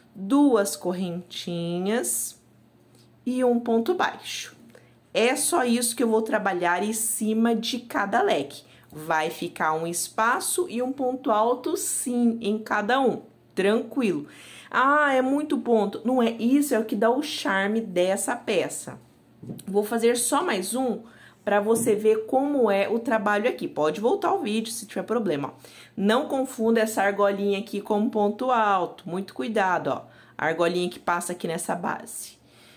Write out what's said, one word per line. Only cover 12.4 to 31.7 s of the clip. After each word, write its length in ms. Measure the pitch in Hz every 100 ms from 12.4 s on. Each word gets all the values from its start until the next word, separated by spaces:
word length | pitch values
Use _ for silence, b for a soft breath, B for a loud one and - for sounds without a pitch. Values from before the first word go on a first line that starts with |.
em 180 | 202 214
cada 420 | 214 208 208 262
um. 220 | 254 175 - _ _
Tranquilo. 760 | - 190 226 269 285 226 151 B B B B B
"Ah, 420 | 226 262 294 285
é 80 | 269
muito 380 | 262 285 302 285
ponto." 420 | 233 226 202 -
Não 180 | 233 254
é, 80 | 226 233
isso 360 | 233 285 285
é 40 | 220
o 60 |
que 100 | 220
dá 160 | 208 226
o 140 | 254
charme 560 | 302 - - 196 202 220
dessa 560 | 214 180 180 196 - 240
peça. 640 | - 190 139 - - 131 - _ _ _ 120 - -
Vou 160 | 196
fazer 340 | 208 233 233 240
só 280 | - 285
mais 320 | - 208 185 240
um 260 | 262 196 B B B B
pra 160 | - 202
você 360 | 208 226 233 208
ver 300 | 214 220 -
como 440 | 262 285 285 220
é 180 | 196 -
o 120 | 226
trabalho 480 | 233 220 202 208 233
aqui. 180 | - 175
Pode 340 | - 151 185
voltar 320 | 226 403 359
o 100 | -
vídeo 280 | 226 220 226
se 160 | - -
tiver 160 | 196
problema, 520 | 180 226 202 143 139 -
ó. 40 | B B B -
Não 320 | 196 233 302
confunda 520 | 269 269 - 226 226
essa 220 | 220 220
argolinha 560 | 196 202 202 202 202 196
aqui 220 | 220 202
com 280 | - 208 214
ponto 420 | 214 208 208 254
alto. 580 | 240 214 190 170 - 175
Muito 260 | 180 196
cuidado, 540 | - 254 214 190 175 151
ó. 160 | 127 - B B -
A 80 | 156
argolinha 420 | 165 170 180 175
que 120 | -
passa 320 | - 175 180
aqui 160 | 175 180
nessa 260 | 165 -